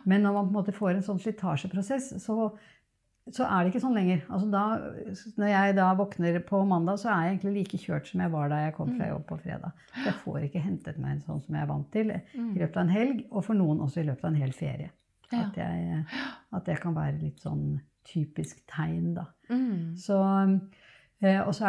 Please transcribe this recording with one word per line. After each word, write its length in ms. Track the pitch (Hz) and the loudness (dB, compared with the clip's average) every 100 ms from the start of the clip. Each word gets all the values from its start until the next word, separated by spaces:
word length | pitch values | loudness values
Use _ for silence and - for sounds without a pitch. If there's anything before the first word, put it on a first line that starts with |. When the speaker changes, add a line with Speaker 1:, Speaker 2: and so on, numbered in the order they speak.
| 190 | 2
Speaker 1:
Men 160 | 196 | 4
når 120 | 202 | 4
man 120 | 202 196 | 4 2
på 80 | |
en 100 | 208 | 0
måte 120 | 196 190 | 0 0
får 180 | 202 185 | 0 0
en 60 | |
sånn 180 | 196 190 | 0 -2
slitasjeprosess, 920 | 226 214 185 143 185 185 190 269 262 - | -2 -4 -2 -2 -2 -4 -2 -2 -4 -8
så, 300 | - 220 220 214 - _ _ _ _ _ - | -4 0 0 -4 -16 _ _ _ _ _ -8
så 120 | - 254 | -2 2
er 140 | 190 | 4
det 100 | 180 | 4
ikke 80 | 240 | 2
sånn 140 | 262 226 | 2 4
lenger. 240 | 185 180 143 | 4 2 0
Altså 220 | 185 208 | -2 0
da, 260 | 202 208 226 - - - 190 226 208 | 2 2 0 -4 -8 -10 -12 -8 0
når 120 | 208 | 4
jeg 260 | 196 196 196 | 6 6 6
da 120 | 185 185 | 6 4
våkner 440 | 202 202 170 170 175 | 2 0 2 2 2
på 160 | 202 196 | 2 4
mandag, 320 | 180 170 202 | 4 2 0
så 80 | 226 | 0
er 140 | 190 170 | 2 2
jeg 80 | 190 | 2
egentlig 160 | 196 202 | 0 0
like 220 | 180 175 | -2 -4
kjørt 240 | - 156 - | -4 -4 -2
som 100 | 180 | -2
jeg 80 | 180 | 0
var 200 | 160 143 | 0 0
da 60 | 151 151 | 0 0
jeg 80 | 151 | -2
kom 180 | 151 247 | -2 -2
fra 100 | - | -2
Speaker 2:
Mm. 20 | 143 | -4
Speaker 1:
jobb 100 | 151 | -6
på 140 | 160 | -8
fredag. 300 | 175 - 175 - - 247 269 | -8 -8 -8 -12 -12 -6 -4
Jeg 80 | |
får 240 | - - - 147 | -4 -4 -4 -4
ikke 160 | 180 | -2
hentet 380 | 160 175 - - | -2 -4 -6 -6
meg 120 | 135 143 | -4 -4
inn 60 | 143 | -6
sånn 160 | 147 | -8
som 120 | - 151 | -6 -4
jeg 80 | |
er 100 | 147 | -2
vant 180 | 147 143 | -4 -4
til 140 | 214 220 180 - 262 | -2 -2 -4 -8 -8
Speaker 2:
Mm. 180 | 233 185 | -4 -2
Speaker 1:
i 40 | |
løpet 180 | 165 180 | -2 0
av 60 | |
en 60 | 180 | 2
helg, 360 | 196 247 247 - | 4 2 0 -4
og 120 | 208 | -6
for 120 | 175 214 | 0 2
noen 240 | 170 156 | 4 2
også 160 | 147 170 | 0 0
i 40 | 151 | -2
løpet 180 | 127 | -2
av 100 | - 156 | 0 0
en 60 | |
hel 100 | 135 | 0
ferie. 400 | 131 147 131 147 - _ _ - | -2 -6 -6 -8 -14 _ _ -8
Speaker 2:
Ja. 160 | 240 214 | -4 -4
Speaker 1:
At 80 | 180 | -4
jeg, 500 | 170 170 170 156 156 247 262 240 _ | -4 -2 -2 -2 -4 -6 -8 -10 _
at 120 | 180 175 | -8 -4
det 140 | 160 | -4
kan 140 | 175 | -2
være 260 | 160 151 147 | -2 -2 -2
litt 200 | 156 - | -4 -6
sånn 400 | 160 147 143 143 - _ - | -6 -4 -2 -4 -6 _ -8
typisk 560 | 170 147 - 156 - - | -4 -4 -4 -8 -10 -12
tegn 480 | - 160 165 170 170 | -6 -4 -2 -2 -2
da. 100 | 175 _ - | -6 _ -6
Speaker 2:
Mm. 460 | 247 254 190 165 170 | -2 0 -2 -4 -6
Speaker 1:
Så, 640 | 185 196 190 196 196 190 - - - - _ - | 0 2 4 4 6 4 0 -12 -20 -20 _ 0
eh, 180 | 196 190 | 4 4
og 100 | 202 | 2
så 100 | - | 0